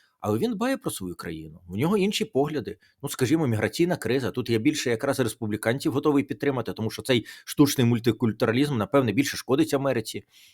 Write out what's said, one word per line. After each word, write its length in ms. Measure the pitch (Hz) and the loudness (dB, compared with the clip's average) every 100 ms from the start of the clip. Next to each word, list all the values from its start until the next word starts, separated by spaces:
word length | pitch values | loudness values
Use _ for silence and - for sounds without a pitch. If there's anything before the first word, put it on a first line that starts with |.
| _ _ | _ _
Але 180 | 104 107 | -2 0
він 140 | 233 | -2
дбає 260 | 196 247 269 | -2 -2 -4
про 140 | - | -6
свою 240 | - 92 85 | -8 -10 -10
країну, 440 | 87 80 78 80 85 | -10 -10 -12 -18 -10
в 100 | 95 | -2
нього 200 | 156 214 | 0 2
інші 280 | 196 - 220 | 0 -2 -2
погляди. 520 | 131 147 151 104 - _ _ | 0 0 -2 -8 -12 _ _
Ну, 60 | 139 | -10
скажімо, 380 | - 120 165 143 | -2 2 2 2
міграційна 480 | 107 107 - 175 175 | 0 0 0 0 0
криза. 360 | - 131 117 | -2 -2 -2
Тут 180 | - 120 | -4 -2
я 80 | 113 | 0
більше 320 | 131 151 127 | 2 0 0
якраз 300 | 113 139 127 | 0 0 0
республіканців 720 | 120 - 110 104 113 131 165 | -2 -2 -4 -2 0 0 0
готовий 320 | 127 156 139 | 0 2 2
підтримати, 500 | 135 143 143 131 113 | 0 -2 -2 -2 -4
тому 180 | - 113 | -4 -6
що 100 | - | -4
цей 240 | - 123 - - - | 0 0 0 -10 -2
штучний 420 | - 143 - 117 | 4 4 6 4
мультикультуралізм, 880 | 117 117 107 117 98 120 120 147 123 | 4 2 2 0 2 2 2 0 0
напевне, 340 | 98 139 120 | 2 2 2
більше 260 | 101 143 - | 2 0 -4
шкодить 360 | - 135 156 | 0 2 2
Америці. 500 | 139 139 120 - 101 - _ - | 0 0 -2 -4 -10 -14 _ -20